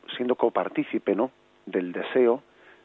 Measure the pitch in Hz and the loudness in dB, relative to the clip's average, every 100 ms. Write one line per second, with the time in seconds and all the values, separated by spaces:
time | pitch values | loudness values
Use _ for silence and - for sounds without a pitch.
0 | - - 123 120 120 98 87 - - - | -12 -6 -2 0 2 2 -2 -2 -4 -2
1 | - 98 127 _ _ _ - 101 90 87 | 0 0 -2 _ _ _ -6 -4 -4 -6
2 | 90 131 120 131 - _ - - | -2 4 4 2 -4 _ -20 -20